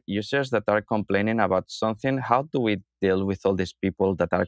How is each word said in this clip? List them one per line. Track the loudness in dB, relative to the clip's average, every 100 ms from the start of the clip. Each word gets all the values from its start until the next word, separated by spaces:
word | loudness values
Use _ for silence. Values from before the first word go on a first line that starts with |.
| -4
users | -6 -2 -2 0
that | 0 2
are | 0
complaining | 0 -2 0 0 2 2
about | 2 2 -2
something. | -4 -4 -2 -2 -2
How | 0 0 0
do | -2
we | 0 0 -4 _
deal | 0 2 0
with | 0
all | 0
these | 0 -2
people | -4 -4 0 0 0
that | 0
are | 0